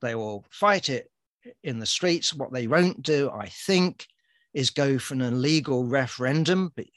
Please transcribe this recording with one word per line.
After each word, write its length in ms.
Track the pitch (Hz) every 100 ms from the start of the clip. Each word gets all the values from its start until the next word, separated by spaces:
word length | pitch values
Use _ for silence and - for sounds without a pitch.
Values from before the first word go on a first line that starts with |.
They 140 | 120 113
will 300 | 107 104 -
fight 380 | - 208 196 -
it 220 | 123 - _ _ _ 240 -
in 140 | 160 113
the 80 | 110
streets. 480 | - 180 170 -
What 200 | 160 135
they 120 | 127 113
won't 360 | 156 180 -
do, 260 | 135 147 139
I 200 | 110 101 - -
think, 400 | 190 180 - - _ _ _ _
is 160 | 147 127
go 260 | - 139 131
for 180 | - 131
an 60 |
illegal 640 | 123 123 139 156 147 127 123
referendum. 840 | 135 131 - 127 151 160 185 180 -
But 120 | -